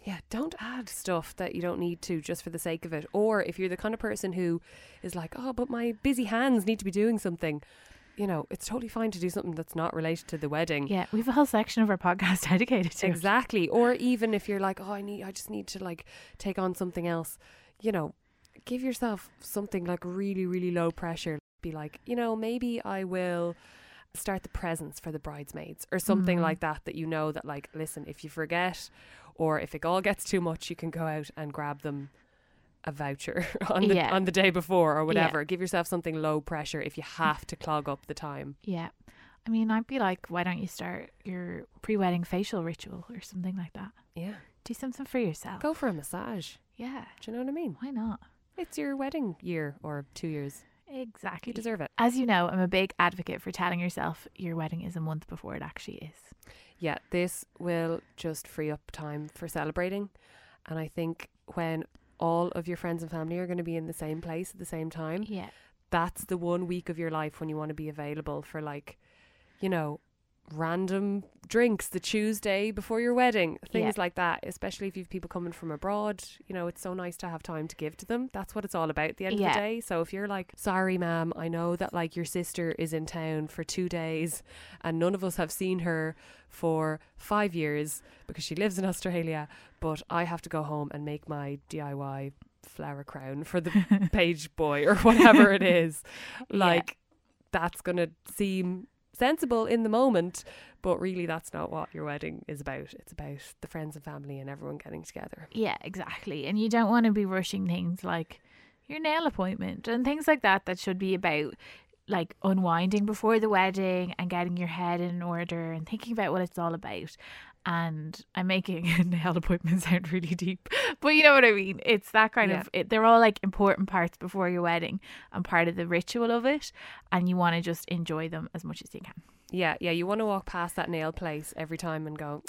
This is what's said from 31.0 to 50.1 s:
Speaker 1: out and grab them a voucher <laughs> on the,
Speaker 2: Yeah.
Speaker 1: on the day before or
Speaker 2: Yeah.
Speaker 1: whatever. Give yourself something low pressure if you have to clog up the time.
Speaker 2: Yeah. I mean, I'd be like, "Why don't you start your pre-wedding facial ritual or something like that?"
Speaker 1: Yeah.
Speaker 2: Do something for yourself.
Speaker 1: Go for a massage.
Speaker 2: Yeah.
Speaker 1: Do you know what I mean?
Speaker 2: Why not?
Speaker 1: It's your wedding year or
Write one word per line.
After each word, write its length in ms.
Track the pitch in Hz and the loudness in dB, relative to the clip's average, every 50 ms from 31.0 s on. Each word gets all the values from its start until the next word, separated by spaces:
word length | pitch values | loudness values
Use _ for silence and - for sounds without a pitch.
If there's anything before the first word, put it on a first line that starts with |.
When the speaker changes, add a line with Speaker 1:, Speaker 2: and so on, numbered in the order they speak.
| 165 | -4
Speaker 1:
out 240 | 160 151 156 147 - - 165 | -2 -4 -4 -6 -8 -10 -10
and 160 | 151 147 139 | -10 -8 -8
grab 260 | 156 147 143 143 143 | -6 -6 -6 -6 -6
them 300 | - 151 143 143 139 143 - _ _ _ _ _ _ _ _ _ _ _ _ _ - | -6 -6 -6 -6 -8 -12 -16 _ _ _ _ _ _ _ _ _ _ _ _ _ -10
a 80 | - 139 | -10 -6
voucher 540 | 147 147 139 139 - - - - 180 175 - - - | -4 -4 -4 -4 -4 -6 -4 -4 -2 -4 -4 -4 -4
<laughs> 100 | 190 - | -2 2
on 180 | - 185 208 208 | 4 6 6 8
the, 60 | 190 | 6
Speaker 2:
Yeah. 180 | 175 151 - 180 | 6 6 4 4
Speaker 1:
on 120 | 190 190 | 4 4
the 40 | 180 160 | 4 4
day 180 | 190 196 190 | 4 4 6
before 420 | 165 180 170 170 190 180 165 156 147 | 4 2 0 4 6 6 6 6 4
or 40 | 156 | 4
Speaker 2:
Yeah. 60 | 156 | 2
Speaker 1:
whatever. 360 | 156 160 165 160 165 160 151 151 | 4 4 4 4 4 2 0 -2
Give 140 | 156 185 175 | -2 -2 -2
yourself 260 | 185 175 - 170 170 | -2 0 0 0 0
something 280 | - 185 175 - 165 156 156 | 0 -2 -2 -2 -2 -2 0
low 220 | 156 156 151 151 147 | 0 0 0 0 -2
pressure 400 | - 170 151 151 - - 151 - | -4 -6 -6 -6 -6 -6 -6 -6
if 160 | 143 - 160 | -6 -8 -8
you 40 | - | -12
have 440 | - - 165 165 156 151 - - | -10 -4 0 0 0 0 0 -6
to 100 | - 170 | -10 -12
clog 320 | - - 165 151 151 143 147 | -8 -4 -2 -2 -2 -2 -4
up 180 | 139 - - | -6 -6 -8
the 80 | - 151 | -10 -10
time. 420 | - - 147 143 139 139 139 143 - - | -8 -8 -10 -8 -10 -10 -12 -12 -12 -8
Speaker 2:
Yeah. 280 | 202 180 165 165 - - _ - - - - - - - _ _ | -6 -6 -6 -6 -8 -12 _ -20 -20 -20 -20 -20 -20 -20 _ _
I 40 | 226 | 0
mean, 200 | 226 220 220 220 | 2 2 4 4
I'd 160 | 220 220 226 | 2 2 0
be 120 | - 262 262 | 0 0 0
like, 280 | 208 185 185 - - - | 2 2 0 -2 -6 -4
"Why 160 | 170 175 175 | -2 0 0
don't 140 | 180 175 - | 0 0 -2
you 80 | 202 | -4
start 440 | 180 - - 180 175 180 - - - _ _ _ | -6 -6 -8 -8 -8 -8 -10 -12 -14 _ _ _
your 400 | 196 185 180 175 175 175 - - - _ - | -8 -8 -8 -8 -8 -8 -10 -12 -14 _ -12
pre-wedding 440 | - - 220 202 190 180 175 175 175 | -4 -2 2 2 4 2 2 0 -2
facial 380 | - 185 180 208 - 226 185 165 | -2 -2 -2 -2 -2 -2 -4 -4
ritual 440 | 170 160 - - - - 180 165 - | -4 -6 -8 -12 -14 -14 -16 -14 -14
or 120 | 240 190 - | -16 -16 -14
something 340 | - 202 185 175 185 190 | -12 -10 -6 -6 -6 -6
like 160 | 190 175 160 - | -6 -8 -10 -10
that?" 200 | 202 190 208 - _ _ _ _ | -12 -14 -14 -16 _ _ _ _
Speaker 1:
Yeah. 200 | 165 170 202 208 - - - _ _ _ | -10 -10 -8 -10 -12 -16 -20 _ _ _
Speaker 2:
Do 100 | - 233 | -12 -10
something 320 | - 269 262 247 - 269 | -8 -6 -8 -8 -8 -8
for 120 | - - 254 | -4 -2 0
yourself. 440 | 233 170 156 - - 185 196 185 - | 0 0 -2 -4 -8 -12 -8 -4 -2
Speaker 1:
Go 100 | 302 320 | -2 -2
for 160 | - 294 233 | 0 -2 -2
a 60 | 180 | -2
massage. 600 | 151 139 - - 185 - - 220 180 160 - - - _ _ _ | -2 -6 -8 -8 -6 -6 -6 -6 -8 -8 -10 -14 -18 _ _ _
Speaker 2:
Yeah. 300 | - 233 254 277 254 - - - - - | -12 -12 -10 -10 -10 -12 -16 -18 -16 -12
Speaker 1:
Do 80 | 220 | -10
you 60 | 226 | -8
know 60 | 247 254 | -6 -6
what 60 | 269 | -4
I 40 | 285 | -4
mean? 220 | 330 339 226 147 - | -4 -4 -6 -6 -6
Speaker 2:
Why 100 | 240 277 | -8 -6
not? 300 | 269 220 220 226 196 - - - _ _ _ _ _ 381 | -6 -4 -4 -4 -6 -8 -12 -20 _ _ _ _ _ -12
Speaker 1:
It's 180 | 339 - - | -12 -8 -6
your 180 | 302 294 277 277 | -6 -4 -4 -4
wedding 400 | 269 269 277 302 311 262 196 160 - | -4 -4 -4 -4 -4 -4 -4 -6 -6
year 360 | - 180 170 160 151 143 143 - - | -6 -4 -4 -2 -2 -4 -6 -8 -10
or 220 | 156 147 143 139 - | -8 -8 -8 -10 -10